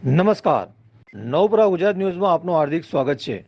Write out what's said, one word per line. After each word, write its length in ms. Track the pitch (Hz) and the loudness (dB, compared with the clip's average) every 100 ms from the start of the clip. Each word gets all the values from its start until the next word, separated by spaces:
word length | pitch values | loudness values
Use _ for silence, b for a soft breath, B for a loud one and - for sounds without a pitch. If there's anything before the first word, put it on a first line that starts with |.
નમસ્કાર, 600 | 131 147 196 214 196 131 90 _ _ _ - | 2 2 2 2 0 0 -2 _ _ _ -20
નવપ્રભા 520 | 101 113 143 202 214 214 | -14 -4 0 2 4 2
ગુજરાત 300 | 180 196 190 | 2 0 0
ન્યૂઝમાં 360 | 190 175 196 | -4 -2 0
આપનું 240 | 165 175 165 | 0 0 0
હાર્દિક 280 | 147 160 | 0 -2
સ્વાગત 320 | 147 147 131 143 | -4 -2 -2 -4
છે. 300 | - 101 | -6 -10